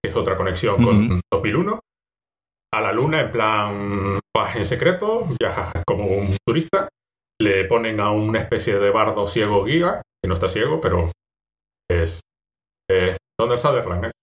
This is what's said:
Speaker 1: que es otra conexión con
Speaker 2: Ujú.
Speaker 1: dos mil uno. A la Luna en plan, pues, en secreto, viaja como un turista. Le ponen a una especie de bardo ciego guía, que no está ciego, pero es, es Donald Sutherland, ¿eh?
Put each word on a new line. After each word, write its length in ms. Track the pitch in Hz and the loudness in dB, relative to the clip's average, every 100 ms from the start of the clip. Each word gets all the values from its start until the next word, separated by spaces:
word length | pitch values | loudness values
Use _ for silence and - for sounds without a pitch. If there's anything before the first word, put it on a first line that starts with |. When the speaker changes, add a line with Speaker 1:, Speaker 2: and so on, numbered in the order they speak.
Speaker 1:
que 80 | 92 | -2
es 40 | 110 | -2
otra 200 | 95 92 | 0 0
conexión 480 | 92 90 110 101 | -2 0 0 2
con 220 | 117 101 110 | 2 2 2
Speaker 2:
Ujú. 140 | 90 - | -2 -2
Speaker 1:
dos 100 | - | -2
mil 140 | 110 117 | 0 0
uno. 240 | 196 220 _ _ _ _ _ _ _ _ _ | -2 -4 _ _ _ _ _ _ _ _ _
A 80 | 107 | -4
la 100 | 107 | -2
Luna 300 | 107 143 156 | 0 0 0
en 100 | 131 | 0
plan, 880 | 117 107 107 104 101 101 101 98 98 - | 0 0 2 -2 -4 -4 -2 -2 -4 -2
pues, 220 | 113 - 117 | -2 -2 -2
en 80 | 98 | -2
secreto, 600 | 120 160 180 208 226 175 123 | 2 2 2 -2 -2 -2 -2
viaja 320 | 104 95 87 87 - | -2 -2 -4 -4 -2
como 180 | 92 104 | -2 0
un 280 | 98 98 95 - | 0 0 -2 0
turista. 440 | 151 165 196 - _ _ _ _ _ | 0 0 -2 -2 _ _ _ _ _
Le 240 | 107 95 95 | 2 2 2
ponen 340 | 117 113 107 | 2 2 0
a 120 | 104 | 0
una 280 | 107 107 110 | 2 0 -2
especie 380 | - 107 113 101 | 0 -2 0 2
de 100 | 101 | 2
bardo 360 | 107 107 101 98 | 2 2 0 -2
ciego 360 | - 104 104 | 0 2 2
guía, 380 | 98 160 170 - - _ | 2 0 0 -2 -10 _
que 60 | 92 | -4
no 60 | |
está 140 | 90 92 | 0 0
ciego, 300 | - 127 78 | 0 0 0
pero 280 | 90 87 87 - _ _ _ _ _ _ _ | 0 0 -2 -6 _ _ _ _ _ _ _
es, 320 | 87 82 - - _ _ _ _ _ - | 0 0 -4 -14 _ _ _ _ _ 0
es 280 | 95 92 92 _ - | 2 2 -2 _ -4
Donald 200 | 113 120 | 0 2
Sutherland, 460 | 151 127 95 90 113 | 2 0 -2 -4 -6
¿eh? 60 | - | -10